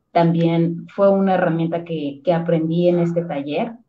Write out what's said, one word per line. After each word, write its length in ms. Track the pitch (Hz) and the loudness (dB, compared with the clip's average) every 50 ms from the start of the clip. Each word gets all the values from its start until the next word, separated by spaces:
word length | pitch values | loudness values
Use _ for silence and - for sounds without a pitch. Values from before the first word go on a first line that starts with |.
| _ _ | _ _
también 760 | - 170 170 170 170 165 165 165 165 170 170 170 - - - - | 0 2 2 2 2 2 2 2 2 2 0 0 -2 -6 -12 -8
fue 200 | - - 202 196 | -2 2 4 4
una 260 | 196 196 196 196 185 | 4 4 2 2 2
herramienta 480 | 180 - 165 165 165 165 160 175 170 170 | 2 0 0 0 0 -2 -2 -4 -6 -6
que, 360 | - 165 156 147 139 139 - - | -6 -8 -6 -6 -8 -8 -6 -2
que 100 | 175 170 | 0 0
aprendí 560 | 170 170 170 170 160 160 165 165 175 175 175 | 0 0 0 0 0 0 0 0 2 2 2
en 100 | 175 175 | 2 2
este 240 | 170 170 170 170 165 | 0 0 -2 -4 -4
taller. 500 | - 143 139 143 147 147 180 240 240 - - _ | -4 -6 -8 -6 -4 -4 -4 -4 -6 -8 -16 _